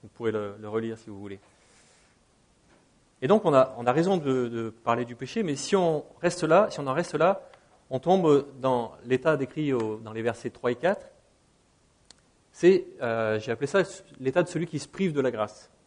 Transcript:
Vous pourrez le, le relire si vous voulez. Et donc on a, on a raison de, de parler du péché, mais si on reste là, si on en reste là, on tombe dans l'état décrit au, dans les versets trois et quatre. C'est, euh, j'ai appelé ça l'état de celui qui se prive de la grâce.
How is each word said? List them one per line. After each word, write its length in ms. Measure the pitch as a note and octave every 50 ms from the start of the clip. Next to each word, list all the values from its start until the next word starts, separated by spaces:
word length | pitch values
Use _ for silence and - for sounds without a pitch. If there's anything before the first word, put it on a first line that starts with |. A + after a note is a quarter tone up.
| -
Vous 60 | G#2
pourrez 240 | _ _ A#2 A2+ G#2+
le, 240 | G#2+ G#2 G2+ G2+ G#2
le 80 | G#2+ G#2
relire 300 | G#2+ A2+ A2+ A2+ A2+ A2
si 120 | - -
vous 120 | G#2 G2
voulez. 180 | G2+ G2+ G2 F#2+ _ _ _ _ _ _ _ _ _ _ _ _ _ _ _ _ _ _ _ _ _ _ _ _ _ _ _ _ _ _ _ _ _ _ _ _ -
Et 40 | C3+
donc 180 | G3 A3 G#3
on 80 | F3 D3
a, 220 | C3 A2 - - A#2+
on 80 | A#2
a 60 | A#2+
raison 260 | B2 D#3 E3 F#3+ G3 F3
de, 300 | D3+ C#3 C3 C3 B2 A#2
de 240 | A#2 A#2 A2+ A2+ G#2+ - _
parler 220 | A#2+ A#2 A#2+ B2
du 100 | A#2+ A#2+
péché, 280 | - C3+ B2+ - A3+ A3
mais 120 | E3 C#3+
si 200 | C#3 - - -
on 280 | G3 F3+ E3 D#3+ D3 - - - -
reste 220 | - F3 E3+ - -
là, 240 | D#3 D#3 F#3 G#3+ G#3
si 80 | - -
on 80 | C#3+ C3+
en 60 | C3
reste 200 | D3+ F3 - -
là, 340 | D3+ D#3 F3+ G3 - - - - _ _ _ _ _ _ _
on 80 | - C3
tombe 480 | - F#3+ F#3+ F#3+ F3 D#3 D3 C#3+ C#3 C#3+ C3+ C3
dans 340 | B2 C3 B2+ B2 A#2 A2+ - - -
l'état 320 | A#2+ B2+ B2+ B2+ E3 D#3 C#3+
décrit 360 | C#3 A#2+ - D#3 D#3 C#3+ C3+
au, 240 | A#2+ A2+ A2 G#2+ A2
dans 140 | A2+ G#2+
les 120 | G#2+ A2 A2+
versets 260 | A#2+ A#2 - - A#2+
trois 220 | - - - B2
et 40 | B2
quatre. 300 | A#2+ - F3 G#3 - - - _ _ _ _ _ _ _ _ _ _ _ _ _ _ _ _ _ _ _ _ - _ _ _ _ _ _ _
C'est, 360 | _ - - F3 G3 F3+ - - - -
euh, 400 | C3 A#2 A2+ A2+ A2+ A2 A2 G#2+
j'ai 120 | G#2+ -
appelé 160 | A#2 A2+ C#3+ C#3
ça 160 | - G3 F#3+ F#3+ - - - _ - -
l'état 220 | C3 C3 C3 F3
de 60 | F3 E3+
celui 180 | - D#3 E3+
qui 140 | E3 - C#3+
se 80 | - -
prive 260 | - - G3 F#3 D3+
de 80 | C#3+
la 80 | C3 C3
grâce. 400 | A#2 G#2+ G#2+ G#2 - - - _ _ _ _